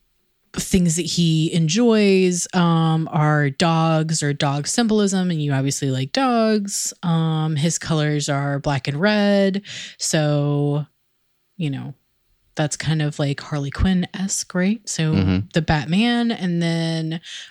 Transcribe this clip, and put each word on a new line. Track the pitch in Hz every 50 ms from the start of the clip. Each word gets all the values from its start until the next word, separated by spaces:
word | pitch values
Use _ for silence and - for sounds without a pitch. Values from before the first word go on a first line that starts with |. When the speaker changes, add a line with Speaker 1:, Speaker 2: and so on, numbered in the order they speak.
| _ _ _ _ _ _ _ _ _ _ -
Speaker 1:
things | - - - - 190 175 170 156
that | 175
he | 165 - - - 170 165 160 160 156 165
enjoys, | - 175 165 151 165 220 247 233 220 214 208 196 190 190 185 180 180 175 - - -
um, | 185 175 170 165 165 165 160 160 160 160 160
are | - 156 151 151 151 147 147 139
dogs | 131 - 180 165 165 165 160 165 160 156 160 160 160 -
or | 151 143
dog | 147 147 156 143 139 147 143
symbolism, | - - - 240 214 220 214 208 196 196 190 185 180
and | 170 156
you | 147 143
obviously | 139 135 135 139 139 - 147 135
like | 131 131 135 135
dogs. | - 269 269 254 240 226 220 220 214 214 202 202 - - - - - _
Um, | - 175 165 165 160 160 160 156 156 156 160
his | 143 147 170 160 -
colors | - - 165 156 151 151 151 147 143 -
are | 143 139 143 143 143 143
black | - 151 143 135 - 147
and | 139 147
red, | 185 208 214 208 202 202 202 196 196 196 190 202 202 - - - - - - -
so, | - - - 160 151 147 147 147 143 147 147 143 143 147 143 147 147 - _ _ _ _ _ _ _ _ _ _ _ _ _ -
you | 165 147
know, | 135 127 123 139 139 - _ _ _ _ _ _ _ _ _ _ _
that's | - 156 143 - -
kind | - 143 160 156
of, | 151 147 147 -
like, | 151 139 139 -
Harley | - - 156 147 139 139
Quinn-esque, | - - - 190 190 180 175 - - 180 190 196 - - - - -
right? | 180 180 190 214 233 - -
So | - - 160 156
Speaker 2:
Mm-hmm. | - 98 95 95 92 92 - -
Speaker 1:
the | - 170
Batman, | 156 - 165 151 143 156 170 196 226 240 240 240 233 233
and | 226 - 190 180 170 170
then, | 170 165 165 165 165 165 165 160 160 160 160 170 - - - - - -